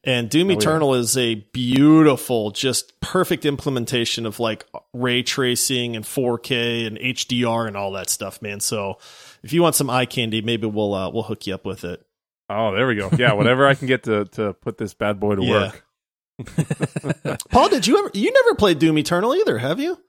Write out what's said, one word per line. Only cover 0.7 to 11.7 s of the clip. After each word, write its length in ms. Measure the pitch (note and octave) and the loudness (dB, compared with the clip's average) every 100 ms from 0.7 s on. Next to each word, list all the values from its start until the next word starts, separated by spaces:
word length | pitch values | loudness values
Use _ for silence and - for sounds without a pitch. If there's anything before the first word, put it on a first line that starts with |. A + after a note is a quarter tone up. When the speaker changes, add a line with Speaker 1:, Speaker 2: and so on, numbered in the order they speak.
| D#3 D3 | 2 2
Speaker 1:
is 220 | B2+ A#2 C3 | 2 0 0
a 180 | A#2 A2+ - | 0 -2 -6
beautiful, 960 | C3 B2 C3 D3 D#3 D3+ B2+ - A#2+ G#2+ | -4 0 4 8 8 6 4 0 -2 -2
just 460 | - C3+ A#2 - _ | -2 -2 -2 -6 _
perfect 440 | - F#3+ F3 F3 | -2 0 0 0
implementation 800 | D3+ C#3 D3 C3 A#2 B2 A#2 - A2+ | -2 -2 -4 -4 -2 -2 -2 -4 -6
of, 120 | G#2 | -4
like, 260 | A2+ G#2+ - - _ | -4 -4 -10 -18 _
ray 280 | A#2+ B2 B2 | -4 -2 0
tracing 760 | B2 - B2+ A#2+ - B2+ A#2+ A2+ | -2 -2 0 0 -2 -2 -4 -6
and 100 | G#2+ | -6
four 320 | - B2 A#2 | -2 -2 -2
K 460 | - B2+ A#2 A#2 A2+ | -4 -2 -2 -2 -6
and 100 | G#2+ | -6
H 280 | B2+ B2 - | -6 -6 -4
D 180 | B2 | -2
R 220 | A#2+ A2+ A2 | 0 -2 -4
and 100 | G2+ | -6
all 160 | G2 | -6
that 180 | F#2+ F2+ | -6 -6
stuff, 300 | - G2 - | -6 -8 -10
man. 180 | G#2+ G2+ | -12 -8
So 380 | - A2+ G2 F#2 - - - - | -6 -4 -6 -8 -16 -20 -20 -20
if 100 | G#2+ | -2
you 100 | D#3+ | 2
want 120 | E3+ | 4
some 160 | - C#3 | 2 0
eye 160 | B2+ B2 | 0 0
candy, 340 | - A2+ A2 | -2 -2 -2
maybe 240 | A2 A#2 A2 | -2 -2 -2
we'll, 280 | G#2 G#2 | -2 -2
uh, 160 | G2 F#2 | -2 -4
we'll 140 | A2+ | -6
hook 220 | G#2+ A2 - | -6 -8 -8
you 80 | |
up 100 | F#2+ | -8
with 200 | G2+ | -8